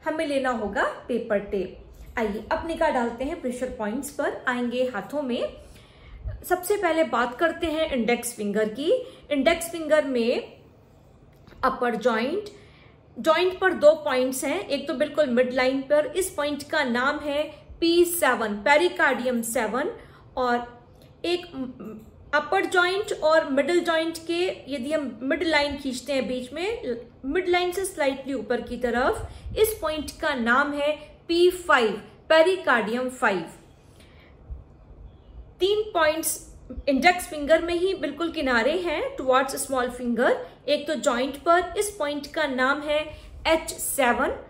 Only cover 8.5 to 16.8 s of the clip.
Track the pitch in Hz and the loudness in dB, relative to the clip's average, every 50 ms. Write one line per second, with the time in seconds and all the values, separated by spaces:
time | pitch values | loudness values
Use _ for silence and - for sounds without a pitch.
8.5 | 196 214 214 214 214 254 277 330 480 508 - - - - - - 294 277 262 330 | 0 0 0 0 -2 -4 0 2 2 0 0 -6 -14 -20 -6 -4 -2 2 2 2
9.5 | 339 330 - - - 339 320 302 302 302 294 277 262 240 233 233 269 403 539 - | 2 2 -2 -8 -8 -8 0 2 2 2 2 2 0 0 0 2 0 -2 -4 -8
10.5 | - - - - - - - _ - - _ - _ - - - - - - - | -16 -20 -20 -20 -20 -20 -20 _ -20 -20 _ -20 _ -20 -20 -20 -20 -20 -20 -20
11.5 | - - - 262 254 - 247 240 226 226 - 247 233 220 233 269 320 403 427 - | -12 -2 0 0 0 2 0 0 0 0 0 0 0 2 0 -2 -2 -4 -6 -8
12.5 | - - - - - - - - - - _ - - - 226 320 311 330 359 370 | -16 -20 -20 -20 -20 -20 -20 -20 -20 -20 _ -20 -14 -4 2 2 4 4 4 0
13.5 | 359 - 370 370 - 226 - 294 320 311 302 302 262 254 254 262 262 - - 277 | 0 2 0 0 2 8 8 6 6 6 2 -2 0 0 0 0 -2 -2 -2 -2
14.5 | 294 359 403 - 277 277 277 - 330 247 302 294 - - 302 269 240 233 254 247 | -2 -4 -2 -2 -4 -4 -2 -4 -2 -2 -2 -2 2 2 2 2 4 2 2 2
15.5 | 247 262 254 262 269 269 269 - 294 294 302 - - 349 370 370 - - 285 294 | 2 2 2 2 2 0 0 2 2 2 2 2 -2 -2 -4 -4 -2 -4 -2 -2
16.5 | 294 277 - - - 311 | -2 -6 -6 -4 -2 0